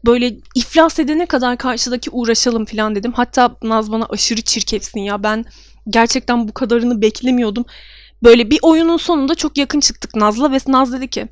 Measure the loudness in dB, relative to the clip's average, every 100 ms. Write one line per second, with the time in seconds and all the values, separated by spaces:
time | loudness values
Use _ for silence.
0 | 4 2 2 -4 -6 -6 0 4 4 2
1 | 0 0 0 0 0 -2 -4 -4 -4 -4
2 | -6 -4 0 0 0 -2 -4 -4 -2 -2
3 | -4 -2 -2 2 0 0 -2 -2 -2 -4
4 | -4 -4 -4 -4 -4 -4 -4 -6 -6 -8
5 | -6 -4 -2 -4 -6 -16 -20 -18 -2 2
6 | 2 0 0 -2 -2 -4 0 0 0 0
7 | 0 0 -2 0 0 -4 -8 -12 -20 -20
8 | -20 _ 6 6 4 2 4 4 2 0
9 | 0 -2 0 -2 -2 -2 -2 0 -2 -4
10 | -8 0 0 2 0 0 2 2 2 -2
11 | -8 -8 -10